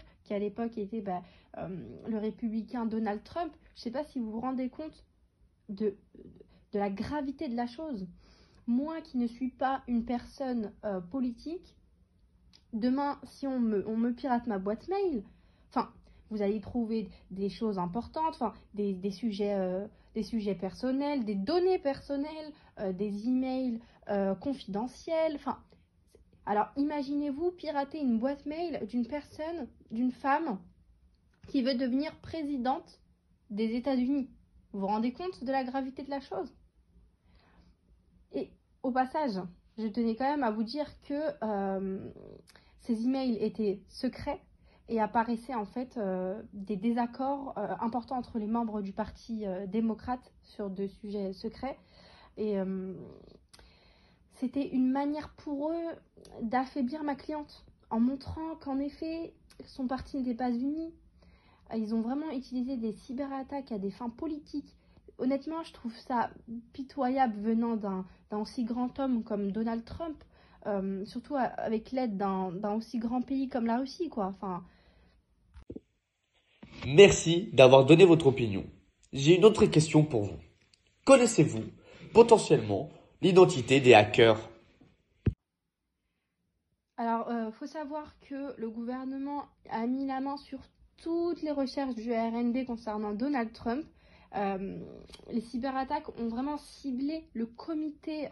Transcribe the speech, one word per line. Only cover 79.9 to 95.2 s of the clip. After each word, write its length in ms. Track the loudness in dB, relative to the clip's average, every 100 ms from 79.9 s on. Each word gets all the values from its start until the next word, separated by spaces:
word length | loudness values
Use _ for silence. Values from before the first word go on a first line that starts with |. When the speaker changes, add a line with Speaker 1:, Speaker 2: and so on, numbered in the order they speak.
| 6
Speaker 2:
pour 200 | 4 2
vous. 160 | -2 -6 -16 _ _ _ _ _ 8
Connaissez-vous 580 | 8 8 6 4 2 -6 -12 -20 -20 6
potentiellement 760 | 8 10 8 8 4 4 -2 -4 -12 -20 0
l'identité 580 | 6 10 10 8 4 6
des 140 | 12
hackers ? 560 | 10 10 8 8 6 0 -18 -20 _ -20 _ _ _ -4 -4 _ _ _ _ _ _ _ _ _ _ _ _ _ _ _ -4
Speaker 1:
Alors, 320 | 0 0 -2
euh, 220 | -4 -4
faut 160 | -8 -10
savoir 520 | -8 -8 -10 -12 -18
que 400 | -12 -10 -10 -8
le 100 | -8
gouvernement 760 | -8 -8 -6 -6 -6 -6 -6 -10 _ -8
a 180 | -4 -2
mis 180 | -2 -2
la 140 | -4
main 160 | -6 -8
sur 240 | -10 -16 -16 _ -20 -12
toutes 440 | -4 -2 -2 -2
les 100 | -2
recherches 440 | -2 -2 -2 -4 -4
du 160 | -2
R 240 | -2 0 0
N 160 | 0
D 140 | 0 -2
concernant 480 | -6 -6 -6 -4
Donald 400 | -2 -2 -2 -4
Trump. 320 | -6 -4 -4 -6 -16 -20 -20 -10 -4
Euh, 420 | -2 -2 -6 -8 -12 -16 -20 -20